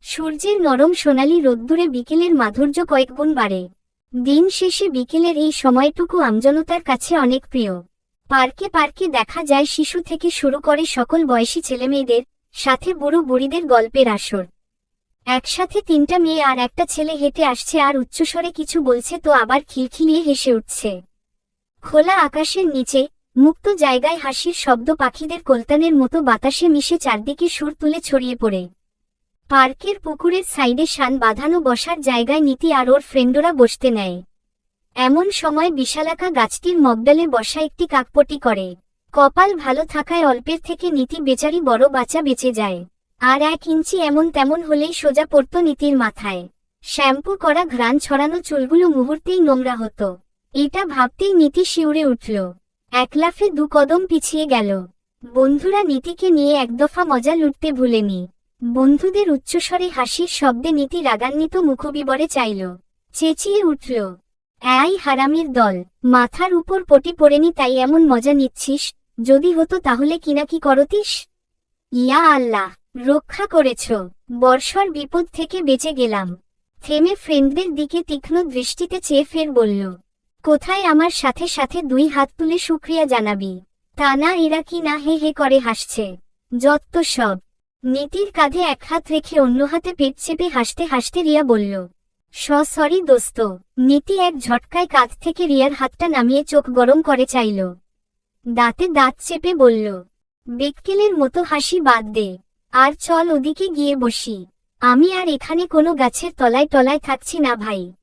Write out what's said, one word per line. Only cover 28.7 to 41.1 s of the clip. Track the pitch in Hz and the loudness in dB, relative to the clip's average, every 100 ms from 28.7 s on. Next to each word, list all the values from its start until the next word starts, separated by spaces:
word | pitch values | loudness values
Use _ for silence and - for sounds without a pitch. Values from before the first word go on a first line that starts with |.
| _ _ _ _ _ _ _ _ | _ _ _ _ _ _ _ _
পার্কের | 277 262 269 381 403 | 2 2 0 -6 -6
পুকুরের | 320 302 339 359 370 | -6 -4 -2 -2 -4
সাইডে | - 254 247 320 | -2 0 0 -2
শান | - 262 269 | -2 -2 0
বাঁধানো | 233 214 285 349 | 0 0 0 0
বসার | 285 240 - 339 | 0 -2 -2 -4
জায়গায় | 262 240 233 302 | 0 0 0 2
নীতি | 294 262 330 | 2 0 0
আর | 285 254 | 0 4
ওর | 277 | 2
ফ্রেন্ডরা | 285 269 247 262 330 | 2 0 2 2 2
বসতে | 311 233 - 262 | 4 2 4 -2
নেয়। | 226 190 180 180 _ _ _ _ _ _ - | 0 -4 -8 -14 _ _ _ _ _ _ -2
এমন | 254 294 370 | 2 2 2
সময় | 403 320 302 339 | -2 -2 0 0
বিশালাকা | 294 262 302 311 330 359 | -2 -4 -4 -4 -4 -2
গাছটির | 294 226 - 349 349 | 0 0 -2 -2 2
মগডালে | 277 226 233 302 339 | 4 4 4 4 4
বসা | 247 220 302 | 0 -2 -4
একটি | 311 - 349 | -6 -4 -2
কাকপটি | 277 262 - 285 294 | -2 0 2 2 2
করে। | 247 202 190 180 _ _ _ | -2 -2 -4 -10 _ _ _
কপাল | - 277 311 381 370 | 4 4 6 2 2
ভালো | 294 262 320 | -2 -2 -2
থাকায় | 302 294 339 302 | -4 -4 0 2
অল্পের | 247 254 330 | 0 -2 -8
থেকে | - 339 359 | -8 -6 -4
নীতি | 302 254 | -2 -4